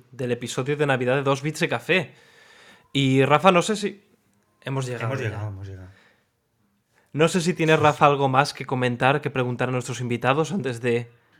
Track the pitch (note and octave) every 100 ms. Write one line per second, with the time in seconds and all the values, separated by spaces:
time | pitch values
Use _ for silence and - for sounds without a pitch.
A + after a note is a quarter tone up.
0 | _ A#2+ B2 A#2+ A#2+ - C3 D3 D3 B2+
1 | B2 C#3 C3+ C3+ D3 D3+ E3 B2 - F3+
2 | C#3 - _ _ - - - - _ C#3
3 | C3+ C3 C3+ D3 F#3 F3+ E3+ G3+ G3+ -
4 | _ _ _ _ _ _ - C3+ B2+ A#2
5 | A2+ C3+ A2+ G2+ G#2 F#2+ G2 F#2 F#2 -
6 | _ _ _ _ _ _ _ _ _ _
7 | _ C#3 E3 F#3 E3 D#3+ D#3+ D#3 D3 C#3+
8 | D3 C#3 C#3 C3 C#3+ - C3+ B2+ B2+ A#2+
9 | C3 D3 C#3+ C3 B2 B2 B2+ B2+ A#2+ A#2+
10 | B2 A#2 B2 C#3 D#3 F#3+ C3 A#2 B2 A#2
11 | A#2 _ _